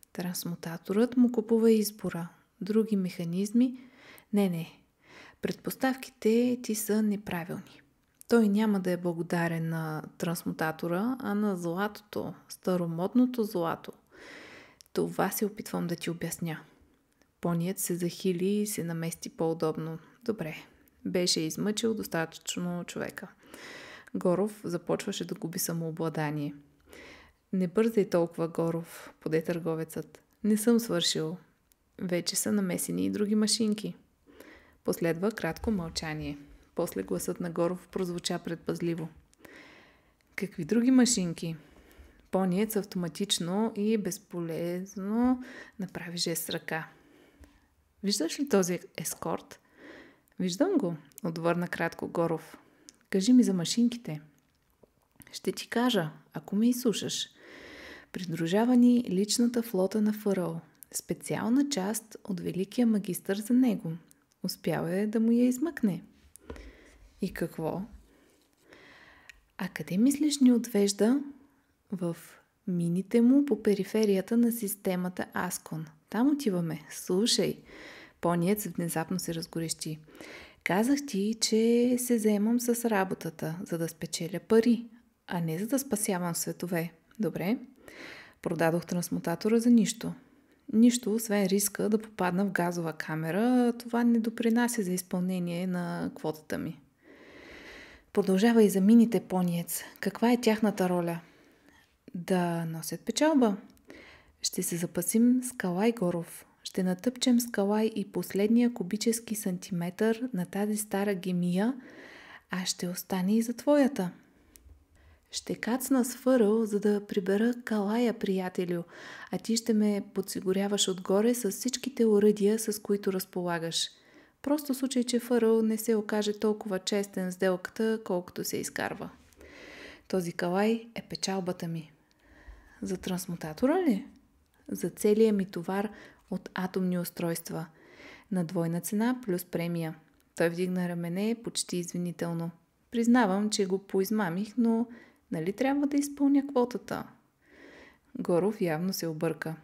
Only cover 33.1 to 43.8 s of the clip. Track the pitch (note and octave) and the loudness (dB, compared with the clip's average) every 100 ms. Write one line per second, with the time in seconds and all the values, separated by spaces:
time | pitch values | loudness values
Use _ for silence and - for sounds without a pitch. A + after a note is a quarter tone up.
33.1 | G3 G#3 G#3+ G#3+ - G#3+ G#3 - - _ | 0 0 2 2 2 0 0 -6 -12 _
34.1 | _ _ - - - - _ - F#3 E3+ | _ _ -20 -20 -20 -20 _ -4 0 0
35.1 | E3 G3+ A3+ E3 D#3+ - G#3 E3 - D#3+ | 0 -2 -2 -4 -4 -2 -2 -4 -8 -8
36.1 | D3+ D3 C#3+ - - _ - E3+ F#3+ F#3+ | -6 -6 -10 -14 -20 _ -4 -4 -4 -4
37.1 | F3+ F3+ F3 F3 E3+ E3+ F3+ - G3 F3+ | -4 -4 -6 -6 0 -2 -2 -6 -4 -4
38.1 | F3 - F3 - E3 - E3 E3+ E3 D#3+ | -4 -4 -6 -6 -8 -6 -4 -2 -4 -6
39.1 | - _ _ - - - - - _ _ | -12 _ _ -20 -20 -20 -20 -20 _ _
40.1 | _ _ - F#3 - D#3 A3 A#3+ B3+ A#3+ | _ _ -10 -8 -8 0 2 6 6 6
41.1 | - F3 D#3+ E3+ D#3+ - - - - - | 4 0 -4 -6 -8 -12 -20 -20 -20 -20
42.1 | _ _ F#3+ F#3+ F3+ G#3+ G#3 F#3+ F#3 F3 | _ _ 0 2 2 0 -2 -4 -4 -6
43.1 | - G3+ - E3+ G3 A3+ G3+ | -4 -4 -2 -2 0 -2 0